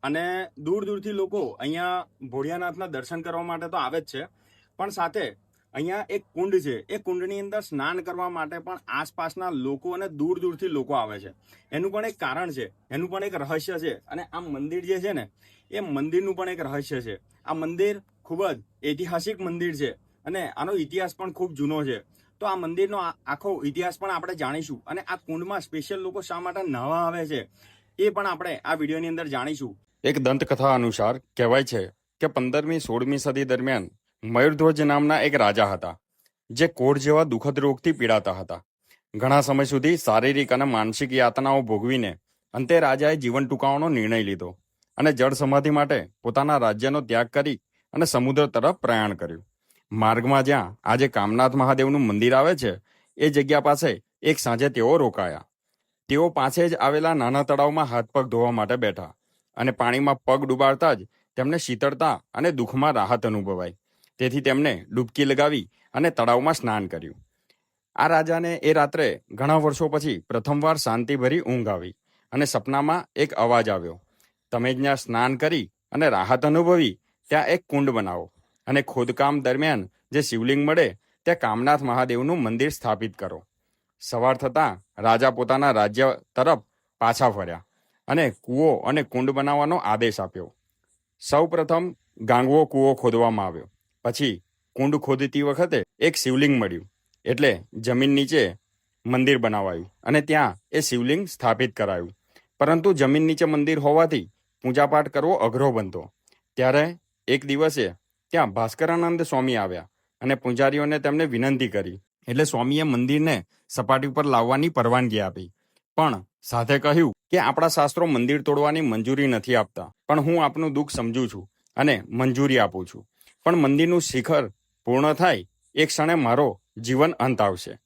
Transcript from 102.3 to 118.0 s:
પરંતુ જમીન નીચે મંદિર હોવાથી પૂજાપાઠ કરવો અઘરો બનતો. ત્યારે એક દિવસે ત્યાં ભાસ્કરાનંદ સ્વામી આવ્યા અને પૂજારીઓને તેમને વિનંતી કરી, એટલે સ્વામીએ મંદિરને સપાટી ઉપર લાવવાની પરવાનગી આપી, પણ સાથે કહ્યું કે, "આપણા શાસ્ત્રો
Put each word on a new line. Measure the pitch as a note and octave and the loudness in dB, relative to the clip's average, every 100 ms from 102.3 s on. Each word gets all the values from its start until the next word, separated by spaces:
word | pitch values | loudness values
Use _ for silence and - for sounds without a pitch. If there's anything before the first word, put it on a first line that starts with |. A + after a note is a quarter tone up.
| _ _ _ | _ _ _
પરંતુ | C#3+ E3 F3+ | 2 4 4
જમીન | E3+ C3+ D3 | 4 4 4
નીચે | D#3+ D#3 E3 | 2 2 2
મંદિર | D3+ D3 D#3+ | 2 2 2
હોવાથી | C#3+ D3+ E3 D3+ F2 _ _ _ | 4 4 4 2 -4 _ _ _
પૂજાપાઠ | B2+ B2+ C#3+ D3+ D3 | -2 2 4 4 2
કરવો | C#3+ D3+ | 0 0
અઘરો | F#3+ A2+ B2 C#3 | 2 2 2 0
બનતો. | A2+ G2 F2 D#2+ _ _ _ _ - | 0 -4 -8 -14 _ _ _ _ 0
ત્યારે | B2+ C#3 D#3 F3 _ _ - | 2 4 2 -4 _ _ -2
એક | C#3 C#3 | -2 -2
દિવસે | C#3 D#3 C#3+ G2+ E2+ _ _ _ | 0 0 0 -4 -4 _ _ _
ત્યાં | E3+ B2+ | 0 0
ભાસ્કરાનંદ | G2 A2+ - D#3+ E3 E3+ E3+ | 0 -4 -2 -2 0 0 -2
સ્વામી | E3 C3+ C3 A#2+ | -2 -2 0 -2
આવ્યા | G2 F2+ F2 _ _ _ | -2 -6 -12 _ _ _
અને | B2+ C3+ | -4 -2
પૂજારીઓને | B2+ A#2+ C3+ C#3+ D3 D3+ | -2 0 2 2 -2 -2
તેમને | C#3+ D3 D#3+ | 0 0 0
વિનંતી | A#2 C3 C3+ B2 | 0 0 0 -2
કરી, | G2+ F2+ F#2+ _ _ - | -4 -6 -12 _ _ -6
એટલે | B2 | 0
સ્વામીએ | D3+ A#2+ B2 D3 | 0 0 0 0
મંદિરને | D#3 B2 B2+ D3 D#3+ A#2+ F2+ _ _ | 0 0 2 2 2 0 -4 _ _
સપાટી | - A#2 C3 C#3 | -8 0 0 0
ઉપર | C3 D3 | -2 2
લાવવાની | B2+ A#2 C3+ E3 | 2 2 2 0
પરવાનગી | D#3 A#2+ B2 B2 G#2+ | 0 2 2 2 0
આપી, | F#2+ F#2 F2+ _ _ _ _ - | -2 -6 -16 _ _ _ _ 0
પણ | D#3+ G#2 F#2+ _ | 0 0 -8 _
સાથે | - A#2+ A#2 C#3 | -6 -4 2 2
કહ્યું | C#3+ D3+ D#3 G2+ _ | 4 4 4 0 _
કે, | F3+ | 2
"આપણા | A#2+ C#3 D#3+ | 2 4 2
શાસ્ત્રો | D#3+ D3 - | 4 2 2